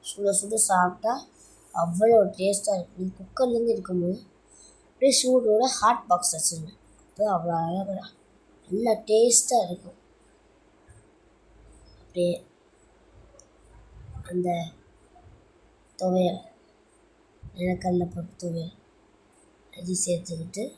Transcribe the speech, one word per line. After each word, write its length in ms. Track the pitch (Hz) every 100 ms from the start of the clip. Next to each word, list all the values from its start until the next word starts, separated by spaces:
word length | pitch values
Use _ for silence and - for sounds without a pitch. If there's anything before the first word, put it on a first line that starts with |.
சுட 280 | - - 202 196
சுட 160 | 202 220 -
சாப்பிட்டா 460 | 185 180 180 220 269 - _ - - -
அவ்வளோ 420 | - 170 175 220 233 190 -
டேஸ்ட்டாக 400 | 190 196 - 196
இருக்கும். 220 | 175 -
நீ 80 | 185 -
குக்கர்லேருந்து 540 | 190 - 254 233 233
எடுக்கும்போது 440 | 220 185 180 175 208 - _ _ _ - _
அப்படியே 280 | _ _ 269 247
சூடோட 480 | 254 254 233 214 254 -
ஹாட் 260 | 214 233 -
பாக்ஸ் 260 | 180 - 160
வச்சிருங்க. 360 | - 165 160 - _ _
அப்போ 180 | _ - 214
அவ்வளோ 200 | 185 170 165
அழகா 340 | 165 185 196 185 - - _ _ _ _ -
நல்லா 220 | 190 233 220 -
டேஸ்ட்டாக 580 | 214 240 233 - 240 180
இருக்கும். 300 | 180 175 - _ _ _ _ _ _ _ _ _ - _ _ _ _ _ _ - - - -
அப்படியே 340 | _ 180 175 170 - _ _ _ _ _ _ - - - _ _ _ - - - - - -
அந்த 200 | 180 180 170 165 - _ _ _ - - - _ _ _ _ _ -
துவையல், 440 | 185 185 180 - - _ _ _ _ _ _ _ _ _ - -
நிலக்கடலை 520 | 180 180 185 180 175
பருப்பு 240 | 175 175 -
துவையல் 340 | 175 165 165 - _ _ _ _ _ _ _ _ _
அது 240 | - 175 180
சேர்த்துக்கிட்டு 640 | 180 170 180 165 170 185 254